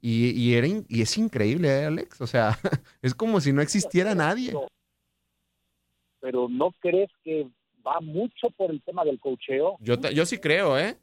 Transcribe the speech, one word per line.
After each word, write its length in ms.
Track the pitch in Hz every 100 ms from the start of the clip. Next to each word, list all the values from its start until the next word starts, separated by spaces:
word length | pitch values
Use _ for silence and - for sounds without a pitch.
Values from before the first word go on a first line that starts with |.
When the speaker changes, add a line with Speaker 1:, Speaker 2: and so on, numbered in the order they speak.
Speaker 1:
y, 280 | 117 113 120
y 240 | 117 120
era 120 | 120 131
in-, 200 | 208 -
y 140 | 117
es 160 | 110 -
increíble, 500 | 220 139 107 143 165
¿eh, 160 | 135
Alex? 380 | 151 156 - -
O 40 | 123
sea, 320 | 127 107 110
<laughs> 400 | - 135 - _
es 120 | 127
como 240 | 127 220 208
si 120 | 139
no 80 | 139
existiera 540 | 147 208 - 170 190
nadie. 340 | 196 151 214 254
Speaker 2:
Pero, 180 | 147 135 _ _ _ _ _ _ _ _ _ _ _ _ _ _ _
pero 280 | 131 127 123
¿no 240 | 123 160 -
crees 300 | 180 175 196 _
que 240 | - 156 135 _ _ _ -
va 140 | 160
mucho 500 | 160 151 233 - 240 -
por 140 | 190
el 120 | 160
tema 220 | - -
del 140 | 156 135
coacheo? 580 | 139 127 - 135 160 -
Speaker 1:
Yo 180 | 110 120
ta-, 120 | 139
yo 160 | 135 170
sí 120 | 233
creo, 400 | 151 160 190 135
¿eh? 180 | 185 -